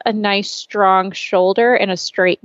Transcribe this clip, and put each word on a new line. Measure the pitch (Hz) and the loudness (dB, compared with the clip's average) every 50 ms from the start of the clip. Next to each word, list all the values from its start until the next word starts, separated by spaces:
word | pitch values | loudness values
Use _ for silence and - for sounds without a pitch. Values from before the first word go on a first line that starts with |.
| - | -4
a | - 214 | -4 -4
nice | 214 208 202 196 196 202 - | -2 -2 0 -2 -2 -2 -4
strong | - - - - - 208 202 190 190 190 185 196 | -10 -12 -14 -8 -2 2 2 4 4 2 2 -2
shoulder | 180 - - - - 185 180 185 196 233 233 240 247 | -6 -10 -8 -2 0 2 2 2 2 2 2 2 2
and | - - 196 | 2 0 -2
a | 185 175 | -2 -6
straight | - - - - 185 185 - - | -8 -8 -4 0 0 0 0 -2